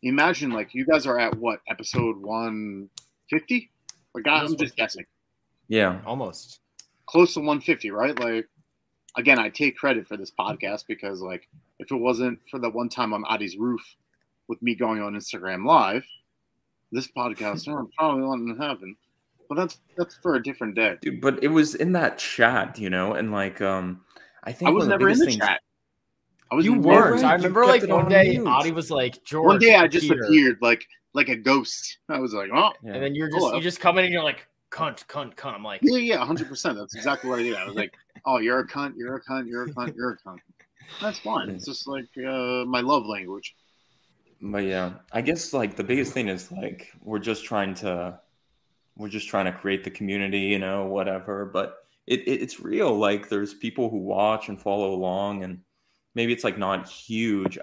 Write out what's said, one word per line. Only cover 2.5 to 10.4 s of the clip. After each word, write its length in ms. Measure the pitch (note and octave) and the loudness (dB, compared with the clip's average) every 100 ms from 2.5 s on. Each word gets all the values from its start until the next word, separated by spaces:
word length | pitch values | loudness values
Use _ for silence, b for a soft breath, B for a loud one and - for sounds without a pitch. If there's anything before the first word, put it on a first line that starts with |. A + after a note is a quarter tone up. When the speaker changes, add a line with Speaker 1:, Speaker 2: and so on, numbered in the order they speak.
| A2 G#2+ G2 G2 - _ _ _ | -6 -8 -10 -12 -16 _ _ _
Speaker 1:
fifty? 420 | - - B3 - _ - - _ | -4 -2 -4 -4 _ -20 -20 _
Like, 120 | A#2+ A2 | -6 0
I'm 80 | |
Speaker 2:
Almost 160 | D3+ D3 | 0 0
Speaker 1:
just 80 | D#3 | -2
Speaker 2:
one 80 | B2 | -4
fifty. 140 | - | -2
Speaker 1:
guessing. 220 | A2 F#2 E2+ _ _ _ _ _ _ | -6 -6 -16 _ _ _ _ _ _
Speaker 3:
Yeah. 320 | A2 G2 F2+ - | 2 2 0 -6
Speaker 2:
Almost. 540 | B2+ A2 - - - _ - - _ - | -8 -8 -10 -20 -20 _ -18 -18 _ 2
Speaker 1:
Close 280 | E3 F3 | 6 6
to 60 | D#3+ | 4
one 200 | D3+ D3 | 0 -2
fifty, 300 | - D#3 G#2+ | 0 -2 -2
right? 280 | G2+ C3 D3 | -2 -2 0
Like, 300 | A#2+ A2+ A2+ _ _ _ _ _ - B2+ | -2 -2 -4 _ _ _ _ _ -12 0
again, 220 | B2+ B2+ | 4 4
I 100 | A2 | 2
take 280 | - D3 - | 0 -2 0
credit 300 | C#3+ A#2 F#2+ | 0 0 -4
for 100 | G#2 | -12
this 140 | F#2+ | -10
podcast 540 | - | -6